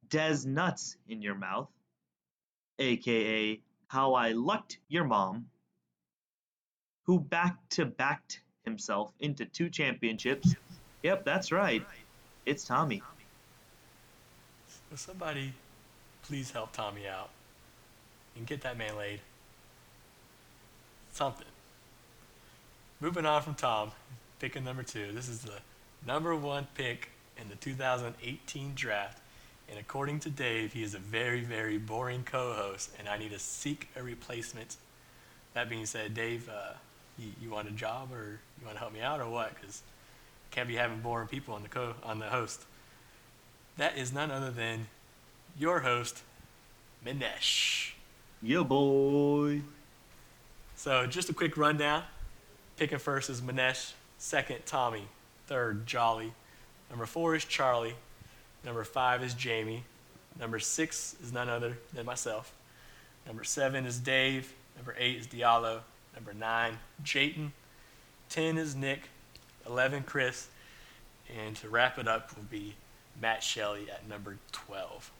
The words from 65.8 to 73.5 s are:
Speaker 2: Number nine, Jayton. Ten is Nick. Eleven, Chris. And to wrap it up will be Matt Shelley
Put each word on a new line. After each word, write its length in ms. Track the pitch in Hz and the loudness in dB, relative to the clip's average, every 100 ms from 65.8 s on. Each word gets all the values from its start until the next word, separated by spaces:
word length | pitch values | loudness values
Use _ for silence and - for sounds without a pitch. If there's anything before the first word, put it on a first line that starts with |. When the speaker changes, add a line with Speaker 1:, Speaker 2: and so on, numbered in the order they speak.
| 113 - - | -6 -20 -20
Speaker 2:
Number 200 | - 110 | -16 -14
nine, 440 | 104 110 117 117 113 - - | -6 0 2 2 0 -12 -10
Jayton. 500 | 143 143 143 156 151 - - - - - - - - | -2 2 2 2 -6 -8 -20 -20 -20 -20 -20 -20 -8
Ten 280 | - 160 160 | 0 2 2
is 160 | 156 135 | 0 -2
Nick. 340 | 139 139 - - - - - - - | -2 -2 -4 -20 -20 -20 -20 -18 -4
Eleven, 360 | 123 131 143 | 2 4 2
Chris. 440 | 131 143 127 123 - - - - - - - - - 117 | -2 2 2 0 -12 -16 -20 -20 -20 -20 -20 -20 -14 -8
And 200 | 107 107 | -8 -8
to 120 | 107 | 0
wrap 280 | 113 127 127 | 4 4 4
it 100 | 113 | 0
up 280 | 113 - - | 0 -2 -14
will 80 | |
be 320 | 110 107 101 101 - - - - | -10 -8 -10 -12 -20 -20 -20 -4
Matt 220 | 113 113 | 0 0
Shelley 480 | - | 0